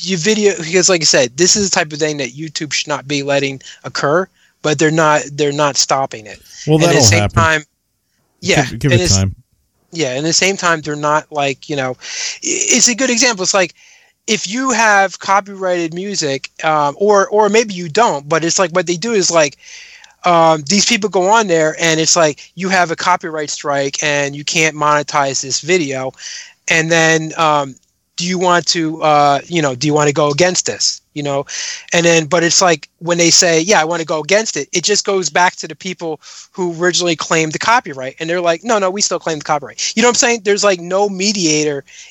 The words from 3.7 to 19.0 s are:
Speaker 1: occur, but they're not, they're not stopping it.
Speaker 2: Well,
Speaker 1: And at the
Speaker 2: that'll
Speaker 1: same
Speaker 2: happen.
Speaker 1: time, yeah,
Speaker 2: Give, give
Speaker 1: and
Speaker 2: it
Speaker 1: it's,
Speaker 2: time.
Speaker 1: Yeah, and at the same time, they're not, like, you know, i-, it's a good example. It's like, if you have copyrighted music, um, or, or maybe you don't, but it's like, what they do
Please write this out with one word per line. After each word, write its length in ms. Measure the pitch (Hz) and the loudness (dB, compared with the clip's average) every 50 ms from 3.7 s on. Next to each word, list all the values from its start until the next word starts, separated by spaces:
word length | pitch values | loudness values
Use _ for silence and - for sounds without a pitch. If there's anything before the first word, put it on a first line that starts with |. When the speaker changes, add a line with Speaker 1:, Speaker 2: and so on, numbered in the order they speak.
| - - - | -20 -16 -14
Speaker 1:
occur, 420 | 135 - - 147 143 151 180 190 - _ _ _ _ _ _ | -10 -8 -2 0 2 2 2 0 -2 _ _ _ _ _ _
but 160 | - 151 151 143 | -2 -2 0 2
they're 140 | 165 151 | 2 2
not, 300 | 156 165 160 151 151 151 - 143 | 4 4 4 4 4 2 0 -4
they're 220 | 143 143 147 143 143 | -4 -2 -2 0 0
not 240 | 147 151 143 131 - | 0 0 0 0 0
stopping 480 | - - 147 135 135 - - 110 107 | 0 0 0 0 -2 -4 -6 -10 -14
it. 160 | 101 98 - _ - - - - 147 | -16 -20 -20 _ -20 -18 -8 -2 2
Speaker 2:
Well, 80 | 156 | 2
Speaker 1:
And 80 | 156 165 | 4 4
at 40 | - | 4
the 60 | 143 | 4
Speaker 2:
that'll 80 | 151 127 | 4 4
Speaker 1:
same 160 | 104 101 101 | 4 4 4
Speaker 2:
happen. 140 | 104 98 - | 2 0 2
Speaker 1:
time, 280 | - 165 160 160 156 151 _ _ _ _ _ _ _ _ _ _ _ _ _ _ - | 2 2 2 2 -2 -4 _ _ _ _ _ _ _ _ _ _ _ _ _ _ -8
yeah, 240 | - 180 165 147 135 120 | -2 0 2 2 0 0
Speaker 2:
Give, 100 | 110 117 | -2 -2
give 120 | 135 143 | 0 2
Speaker 1:
and 80 | 139 - | 2 2
Speaker 2:
it 20 | 180 | 2
Speaker 1:
it's, 100 | 156 98 95 | 2 2 2
Speaker 2:
time. 180 | 95 95 - - - _ _ _ _ _ _ _ _ _ | 0 -2 -4 -8 -16 _ _ _ _ _ _ _ _ _
Speaker 1:
Yeah, 180 | - 165 147 127 | -6 -4 -4 -2
and 100 | 127 135 | -2 -2
at 40 | 151 165 | -2 0
the 40 | 170 | 0
same 220 | - 180 190 196 190 | 2 0 0 0 0
time, 240 | 190 175 165 156 | 0 0 0 0
they're 140 | 143 151 147 | -2 -6 -6
not, 360 | 147 151 147 151 151 151 - | -2 0 0 0 0 -2 -2
like, 380 | 156 147 143 139 135 - - - | -4 -2 -2 -2 -2 -6 -8 -6
you 60 | 151 | -4
know, 160 | 139 131 131 | -4 -4 -4
i-, 40 | 123 - - - - - - - - - - | -6 -8 -12 -14 -10 -10 -8 -8 -10 -8 -6
it's 440 | - - - - - - 240 - 240 | -6 -4 -2 0 0 2 2 2 2
a 80 | 233 | 2
good 140 | 208 269 254 | 0 0 0
example. 340 | 240 226 262 247 226 185 185 | 0 2 2 0 0 0 -2
It's 100 | - - | 0 0
like, 200 | 196 180 160 - _ _ - - _ _ _ _ _ - - | 0 0 0 -4 _ _ -20 -20 _ _ _ _ _ -4 -4
if 200 | 214 - - 175 | -4 -4 -4 -6
you 240 | 208 254 269 269 | -6 -4 -2 -2
have 480 | 233 220 233 214 202 196 196 185 - - | 0 2 4 4 4 4 2 0 -2 -6
copyrighted 760 | - 196 196 202 196 202 196 190 190 180 180 175 170 160 160 | -2 0 0 0 0 -2 -8 -6 -2 -2 0 0 -2 -4 -6
music, 580 | 175 196 208 196 160 156 139 135 135 - - _ - - | -6 -8 -6 -6 -4 -2 -2 -2 -4 -6 -12 _ -4 -2
um, 320 | 160 156 151 147 143 143 - | 0 2 2 2 0 0 0
or, 280 | 202 208 208 196 185 - | 2 4 4 4 4 4
or 200 | 202 208 214 196 | 2 2 4 4
maybe 240 | 202 233 247 208 185 | 4 2 2 2 -2
you 160 | 175 175 165 | -8 -6 -4
don't, 400 | 143 208 233 - 160 143 143 147 | 0 2 2 2 2 -2 -2 -2
but 140 | 165 160 160 | -2 0 0
it's 160 | 170 - - | 0 0 0
like, 120 | 190 165 | 0 0
what 140 | 165 185 175 175 | 0 -2 -2 -2
they 100 | 175 | -4
do 160 | 165 | -4